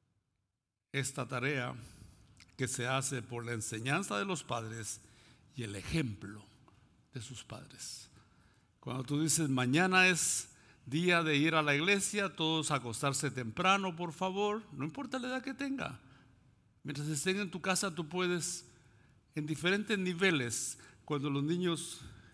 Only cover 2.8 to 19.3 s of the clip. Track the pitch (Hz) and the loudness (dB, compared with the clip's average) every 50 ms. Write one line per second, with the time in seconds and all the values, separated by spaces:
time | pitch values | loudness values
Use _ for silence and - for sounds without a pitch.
2.8 | 120 123 131 135 135 - 139 127 107 113 123 117 117 120 120 113 107 - 117 110 | -2 0 0 0 0 -2 -4 -4 -6 -6 -8 -8 -6 -4 -4 -4 -4 -4 -6 -4
3.8 | 113 131 143 175 196 - 208 202 196 202 185 147 - - 123 117 113 110 110 113 | -2 0 0 0 0 -2 -2 -2 0 0 -2 -4 -4 -4 -4 -4 -4 -6 -8 -8
4.8 | 110 - - - - - - - - - - - - - - - 117 107 101 98 | -8 -8 -10 -10 -14 -20 -20 -20 -20 -20 -20 -20 -20 -16 -10 -8 -8 -8 -8 -8
5.8 | 92 - - 165 151 120 101 - - 95 104 107 - - - - - - - - | -6 -2 0 0 0 0 -4 -6 -10 -12 -14 -14 -16 -20 -20 -20 -20 -20 -20 -20
6.8 | - _ _ _ _ _ - 131 107 - 131 107 - - 110 - - - - - | -20 _ _ _ _ _ -12 -12 -12 -10 -12 -14 -14 -14 -14 -14 -14 -16 -16 -14
7.8 | - - - - - - - - - _ _ _ _ _ _ _ _ _ _ _ | -12 -12 -12 -12 -16 -18 -20 -20 -20 _ _ _ _ _ _ _ _ _ _ _
8.8 | - 131 120 131 131 117 143 147 160 160 - - 160 143 135 127 127 123 131 165 | -10 -8 -6 -6 -4 -2 0 0 4 4 4 4 4 2 2 2 2 4 4 4
9.8 | 185 185 185 185 185 185 180 156 - - - - - - - - - - - _ | 4 6 6 6 8 6 6 4 2 2 2 0 -2 -6 -12 -20 -20 -20 -20 _
10.8 | - - 123 165 175 180 180 170 165 156 151 139 147 165 165 160 156 147 143 139 | -8 -4 0 2 4 6 6 6 6 4 4 4 4 6 4 4 4 4 4 4
11.8 | 156 190 202 196 196 - - 208 202 185 147 - 165 156 160 160 143 - 156 135 | 4 4 4 4 2 0 0 0 0 0 0 0 0 2 2 2 2 0 0 0
12.8 | 120 120 110 - - 139 135 - - 139 110 127 123 113 110 - 175 185 196 196 | 0 -2 -4 0 0 0 0 2 0 -2 -2 -2 -4 -4 -2 2 4 4 6 4
13.8 | 196 190 170 160 175 170 147 - 185 185 185 196 208 208 208 220 214 - 147 - | 2 0 -2 -4 -6 -6 -4 -4 -4 -2 0 0 0 0 0 -2 -6 -8 -6 -4
14.8 | 131 156 151 - 285 - - 262 240 254 254 254 247 269 269 - 277 277 269 262 | -4 -4 -4 -6 -6 -4 -4 -4 -4 -2 -4 -4 -4 -6 -6 -6 -4 -4 -4 -4
15.8 | 160 - - - - - - - - - - - - - _ _ _ _ _ _ | -4 -6 -8 -10 -14 -20 -20 -20 -20 -20 -20 -20 -20 -20 _ _ _ _ _ _
16.8 | - 143 147 143 147 151 156 143 - 190 190 202 208 180 160 180 143 190 185 175 | -10 -8 -6 -4 -4 -2 -2 0 0 0 0 0 -2 -4 -4 -4 -2 0 0 2
17.8 | - 196 165 156 165 147 170 180 185 180 175 175 - - - - - - - - | 0 0 -2 -4 -6 -4 -2 0 0 2 2 0 0 -4 -6 -8 -10 -14 -20 -20
18.8 | - - - - - - _ _ _ _ | -20 -20 -20 -20 -20 -20 _ _ _ _